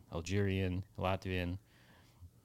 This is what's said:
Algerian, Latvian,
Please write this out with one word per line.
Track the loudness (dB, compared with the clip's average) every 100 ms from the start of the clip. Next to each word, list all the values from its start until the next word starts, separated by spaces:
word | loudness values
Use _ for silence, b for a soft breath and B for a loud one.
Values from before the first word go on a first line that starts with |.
| -6
Algerian, | -6 0 0 2 2 2 0 -4 -2
Latvian, | 0 0 0 0 0 -2 -8 -20 -20 -20 -20 -20 -20 -18